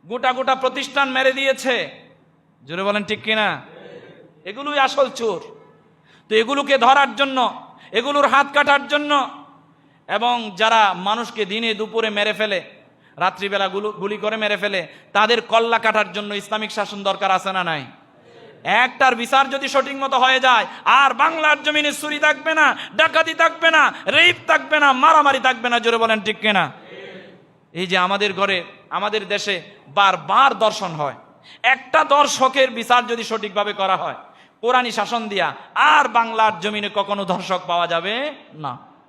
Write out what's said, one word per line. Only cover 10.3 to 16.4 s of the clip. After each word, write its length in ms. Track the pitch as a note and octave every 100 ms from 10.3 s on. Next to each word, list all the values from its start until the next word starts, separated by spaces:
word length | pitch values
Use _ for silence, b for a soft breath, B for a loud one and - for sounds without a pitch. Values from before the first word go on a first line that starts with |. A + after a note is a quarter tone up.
| A#3+ A3 F3+
যারা 380 | A3 A3+ G3+
মানুষকে 500 | F3+ F#3+ A3+ A3+ G#3+
দিনে 300 | G3 G#3+ A3+
দুপুরে 360 | G#3 A3 A3+ A3
মেরে 220 | G#3 G#3
ফেলে, 320 | G3 G#3+ F#3+ D3+ - _ b b -
রাত্রিবেলা 520 | F3+ F#3 G3 G3 F#3+
গুলো-, 240 | F#3+ G#3
গুলি 240 | G3+ G3 G#3+
করে 200 | G#3+ A3
মেরে 200 | G#3+ G3+
ফেলে, 300 | G3+ G3 D#3+ B B
তাদের 300 | G3+ G#3+ A#3
কল্লা 360 | A3+ A3+ A#3 A3+
কাটার 340 | A3 G#3+ G3+
জন্য 220 | F#3 G#3
ইসলামিক 360 | G3+